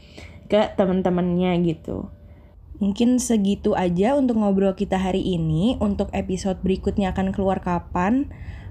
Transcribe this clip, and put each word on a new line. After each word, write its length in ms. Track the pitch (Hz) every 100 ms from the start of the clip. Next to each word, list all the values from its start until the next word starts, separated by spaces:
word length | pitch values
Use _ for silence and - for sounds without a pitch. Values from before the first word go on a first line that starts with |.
| - - - - -
ke 240 | 208 214
teman-temannya 800 | - 185 185 180 180 180 175 185 175 170
gitu. 440 | 156 - 95 - - - - - - - -
Mungkin 400 | 202 202 240 254
segitu 560 | 247 220 196 202 208
aja 400 | 185 180 175 208
untuk 240 | 285 254 220
ngobrol 400 | 208 196 196 190
kita 240 | 196 190
hari 160 | 190 190
ini. 560 | - 175 160 156 220 262
Untuk 320 | 208 196 196
episode 480 | 196 190 185 196 185
berikutnya 480 | 185 190 196 190 190
akan 240 | 185 190
keluar 240 | 196 190 185
kapan? 720 | 185 175 - 180 190 262 285 - - - -